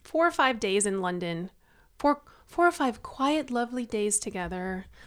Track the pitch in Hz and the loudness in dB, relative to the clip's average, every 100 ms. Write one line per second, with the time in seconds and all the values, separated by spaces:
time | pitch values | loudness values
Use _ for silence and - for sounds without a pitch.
0 | - 320 339 320 262 226 208 196 220 190 | -4 2 2 4 2 2 0 2 2 0
1 | 180 180 175 165 185 - _ _ _ - | -2 -2 -4 -4 -8 -12 _ _ _ -2
2 | 285 285 - - _ - 349 339 269 220 | 0 0 -4 -20 _ 2 4 4 -2 -2
3 | - - 269 302 262 240 233 247 233 214 | -10 -2 0 0 0 -2 -2 -4 -4 -2
4 | 208 208 220 190 175 185 185 185 190 - | 0 0 -4 -6 -6 -6 -6 -6 -10 -18